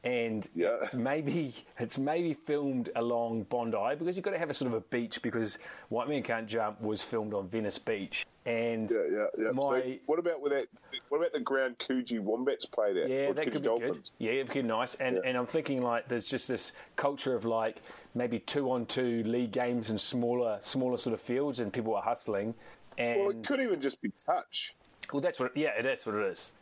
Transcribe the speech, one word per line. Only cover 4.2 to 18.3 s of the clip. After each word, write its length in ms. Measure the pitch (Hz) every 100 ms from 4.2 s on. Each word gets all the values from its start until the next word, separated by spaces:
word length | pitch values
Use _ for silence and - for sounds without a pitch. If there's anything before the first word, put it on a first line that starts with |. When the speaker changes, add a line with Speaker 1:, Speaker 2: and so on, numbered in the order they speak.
Speaker 1:
gotta 140 | 202 170
have 120 | 160
a 40 |
sort 180 | 139 127
of 60 | 120
a 40 |
beach, 400 | - 123 117 -
because 360 | 123 113 107 - - - -
White 180 | 113 120
Men 140 | 147
Can't 240 | - 113 107
Jump 320 | 113 107 104
was 200 | 107 107
filmed 320 | - 113 107
on 140 | 104 92
Venice 300 | 113 104 -
Beach. 460 | - 107 98 - - _
And 440 | 123 117 117 113 110
Speaker 2:
Yeah, 80 | 113 76
yeah, 140 | 101 104 -
yeah. 140 | 110
Speaker 1:
my 100 | 127
Speaker 2:
So 300 | 139 127 127 127
what 140 | - 160
about 200 | 175 156
with 140 | 143
that? 140 | 139 - - - - -
What 80 | 147
about 160 | 170
the 80 | 147
ground 380 | 120 135 131 120
Coogee 400 | - 127 120 117
Wombats 440 | 101 117 131 -
played 300 | - - 104
at? 140 | 92 80
Speaker 1:
Yeah, 180 | 135 160
Speaker 2:
Or 40 |
Speaker 1:
that 80 | 151 147
Speaker 2:
Coogee 40 |
Speaker 1:
could 20 |
be 40 | 143
good. 40 |
Speaker 2:
Dolphins? 500 | 120 117 120 - - -
Speaker 1:
Yeah, 120 | 110
it 120 | 131 131
could 120 | 139
be 40 | 120
nice. 280 | 113 123
And, 220 | - 131 92
Speaker 2:
Yeah. 60 |
Speaker 1:
and 120 | 127 127
I'm 80 | 123
thinking, 340 | 160 147 131
like, 260 | 123 117 -
there's 180 | 120 -
just 200 | 131 -
this 240 | 120 - - -
culture 400 | - 139 143 135
of, 80 | 123
like, 380 | 113 113 113 - - - -
maybe 240 | 117 123